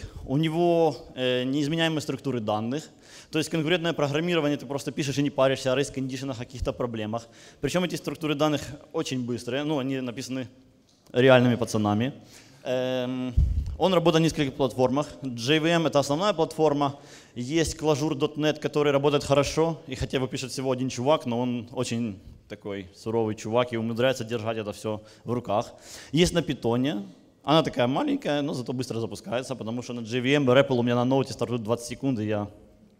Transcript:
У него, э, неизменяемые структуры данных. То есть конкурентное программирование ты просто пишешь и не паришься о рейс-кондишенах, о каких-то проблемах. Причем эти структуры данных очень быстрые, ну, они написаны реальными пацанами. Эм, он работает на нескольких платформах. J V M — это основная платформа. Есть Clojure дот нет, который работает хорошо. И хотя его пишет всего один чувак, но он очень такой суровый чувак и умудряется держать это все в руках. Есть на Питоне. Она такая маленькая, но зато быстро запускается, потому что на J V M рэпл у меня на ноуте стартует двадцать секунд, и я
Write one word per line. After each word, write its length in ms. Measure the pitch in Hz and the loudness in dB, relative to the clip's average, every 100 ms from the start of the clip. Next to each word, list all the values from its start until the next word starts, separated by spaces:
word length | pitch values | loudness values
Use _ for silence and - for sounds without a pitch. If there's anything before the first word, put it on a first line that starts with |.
| - - - | -8 -12 -4
У 100 | 143 | 0
него, 640 | 160 160 175 165 160 135 - 127 | 0 2 2 4 2 0 -10 -4
э, 300 | 127 127 127 | 0 0 0
неизменяемые 560 | 143 143 165 165 151 | 0 0 0 0 0
структуры 400 | - 135 139 120 | -4 -6 -4 -4
данных. 480 | 107 107 113 147 - - - - - | 0 -2 -2 -6 -8 -20 -20 -20 -6
То 60 | 156 | -4
есть 120 | 147 | -2
конкурентное 440 | 165 151 175 165 | 0 0 0 0
программирование 640 | 147 143 147 175 170 147 143 | 0 0 0 0 2 2 -2
ты 80 | 131 | -4
просто 260 | 139 147 | -6 -6
пишешь 260 | 151 139 139 | -4 -2 0
и 60 | |
не 60 | 143 | 0
паришься 420 | - 135 131 131 | 4 2 2 0
о 40 | 131 | 0
рейс-кондишенах, 580 | 131 135 131 131 139 117 | 0 -4 -6 -6 -8 -8
о 80 | |
каких-то 300 | 123 123 139 | -10 -6 -6
проблемах. 560 | - 120 113 107 113 - - - - | -4 -4 -4 -4 -6 -8 -20 -20 -6
Причем 240 | 139 180 175 | -2 0 0
эти 100 | 175 | -4
структуры 400 | 165 143 151 147 | -8 -6 -2 0
данных 260 | 151 143 - 143 - | 2 0 -4 -14 -8
очень 340 | 160 151 131 120 | -6 -4 -4 -4
быстрые, 380 | 113 117 135 | -6 -4 -4
ну, 160 | 147 147 | -2 -2
они 220 | 131 135 | -2 -4
написаны 480 | 123 113 120 131 120 - - _ _ _ _ | -6 -8 -8 -8 -8 -14 -20 _ _ _ _
реальными 420 | 123 131 127 123 113 | 6 10 10 8 4
пацанами. 560 | 113 110 104 104 127 - - - - - 135 | 0 0 2 2 0 -4 -20 -20 -20 -12 -4
Эм, 680 | 127 127 127 123 127 127 117 - - - - | -2 -2 -2 -4 -4 -2 2 2 0 -4 0
он 160 | 180 | 2
работает 280 | 170 165 160 | 4 6 6
на 40 | 160 | 4
нескольких 280 | 156 135 - | 2 -2 0
платформах. 520 | 131 127 127 139 147 - | -2 2 2 2 -2 -6
J 380 | 135 117 120 156 | -8 -4 2 2
V 100 | 160 | 4
M — 180 | 170 147 | 2 4
это 120 | 143 | 2
основная 340 | 135 147 208 | 2 0 0
платформа. 680 | 165 156 - 156 143 143 139 - - - 120 | 2 0 4 2 4 0 -4 -18 -20 -16 -10
Есть 420 | 123 160 151 - | -2 0 0 0
Clojure 380 | 151 139 156 131 | 0 2 0 0
дот 200 | 147 147 | -2 0
нет, 240 | 151 147 | 0 0
который 320 | 143 151 147 | -2 2 2
работает 320 | 139 147 143 | 4 4 2
хорошо. 560 | - 143 139 156 165 156 - | 2 2 2 2 0 0 -8
И 80 | 127 | -6
хотя 220 | 131 135 | -4 -2
его 100 | 127 | -2
пишет 240 | 135 123 | -6 -8
всего 220 | - 131 | -4 -2
один 160 | 123 131 | -2 -2
чувак, 360 | - 131 151 123 | -2 2 2 2
но 140 | 117 | -2
он 300 | 127 120 104 | -2 -4 -6
очень 480 | 120 123 117 113 95 - - - | -6 -4 -2 -4 -6 -14 -20 -18
такой 400 | 104 104 101 92 - | -12 -8 -8 -10 -12
суровый 380 | 113 113 110 107 | -2 0 0 -4
чувак 360 | 110 117 123 | 0 0 2
и 60 | 113 | -2
умудряется 480 | 113 113 131 127 110 | -2 0 0 0 -4
держать 320 | 117 110 110 | -4 -4 -4
это 160 | 104 | -6
все 280 | 101 107 107 - - | -6 -6 -6 -10 -14
в 80 | 110 | -6
руках. 400 | 123 - 104 - - - - - | -4 0 -2 -2 -10 -20 -20 -4
Есть 220 | 156 170 | 2 2
на 80 | 170 | 2
Питоне. 640 | 156 123 117 120 135 202 196 - _ _ | -2 -2 0 0 0 -4 -8 -16 _ _
Она 220 | - 160 | 2 2
такая 240 | 147 131 123 | 2 0 0
маленькая, 540 | 147 294 277 175 147 | 0 -2 -2 -2 -2
но 120 | 143 | -2
зато 200 | 127 120 | -4 -6
быстро 260 | 127 123 113 | -6 -4 -4
запускается, 560 | 107 101 - 120 135 117 | -6 -8 -6 -6 -4 -8
потому 260 | 110 123 | -6 -6
что 120 | 123 | -6
на 80 | 120 | -8
J 180 | 110 123 | -4 -2
V 160 | 123 147 | 2 4
M 140 | 127 | 6
рэпл 280 | 131 135 123 | 6 6 4
у 60 | |
меня 120 | 120 120 | 2 2
на 100 | 123 | 2
ноуте 280 | 135 123 | 2 0
стартует 300 | - 117 117 | -4 -4 -4
двадцать 240 | 107 117 - | -2 -4 -4
секунд, 320 | 117 139 110 | -6 -4 -2
и 60 | 107 | -2
я 200 | 104 104 - - - - _ | -4 -6 -12 -20 -20 -20 _